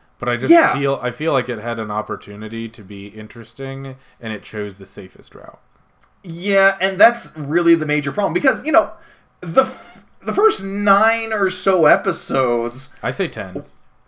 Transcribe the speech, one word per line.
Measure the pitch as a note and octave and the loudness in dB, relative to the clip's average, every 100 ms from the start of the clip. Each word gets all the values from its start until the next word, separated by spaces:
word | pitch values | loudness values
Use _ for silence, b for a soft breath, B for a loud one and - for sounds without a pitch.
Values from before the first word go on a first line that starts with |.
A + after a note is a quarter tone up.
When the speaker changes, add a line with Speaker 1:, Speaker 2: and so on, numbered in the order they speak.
| _ _ | _ _
Speaker 1:
But | B2+ | -4
I | A#2+ | -2
just | C3 | 4
Speaker 2:
Yeah. | E4+ D#3+ C3+ | 4 4 0
Speaker 1:
feel, | C#3 C#3 | -2 -2
I | B2 | -4
feel | A#2 D#3 | -4 0
like | C#3 A#2 | 0 0
it | A2+ | -4
had | A2 A2+ | -6 -6
an | G#2+ | -4
opportunity | G#2 G#2+ G2+ - G#2 G#2+ A2+ A2+ | -6 -6 -8 -10 -12 -10 -8 -10
to | A2 | -12
be | F#2+ G2+ G2+ | -14 -14 -12
interesting, | G#2+ G#2+ A#2 A2 - C3+ C3+ C3+ C3 b b | -14 -14 -16 -18 -12 -10 -10 -12 -14 b b
and | A2+ | -10
it | G#2+ | -10
chose | - A2 G#2 F#2+ | -8 -8 -8 -8
the | G2 | -14
safest | - F#2+ - - | -14 -14 -18 -20
route. | - - - _ _ _ _ _ _ | -18 -18 -20 _ _ _ _ _ _
Speaker 2:
Yeah, | F#3 E3 F#3+ G3 G3 F#3+ | -14 -6 0 4 4 4
and | F#3+ F#3+ | -2 6
that's | A3 A#3 - - | 6 4 -6 -10
really | C#3+ D#3+ E3+ | -2 2 4
the | E3 D3+ | 4 4
major | D3 C#3+ | -2 -2
problem. | C#3+ G3+ | -2 -2
Because, | E3 C#4 G3+ | 2 0 0
you | C4+ | 2
know, | C#4+ - - b b b _ | 2 2 -4 b b b _
the | E3+ F3 | -2 0
f-, | - - - - _ _ | 0 -4 -20 -20 _ _
the | G3+ | -4
first | G#3+ G#4+ - | 2 2 2
nine | G3 G3 G#3 G3 A3 A3+ A3 | -4 -2 4 4 4 2 -2
or | A3 F#3+ | -2 -2
so | - - F#3 D#3 | 0 2 4 6
episodes | F#3+ G3+ D3+ - C#3+ B2+ A#2+ A#2 B2+ - - | 4 2 -4 -2 0 2 0 -2 -8 -14 -8
Speaker 1:
I | A2+ | -6
say | C3 F3 | -4 -6
ten. | A#2 F#2+ F#2 - - - _ | -6 -10 -10 -12 -18 -20 _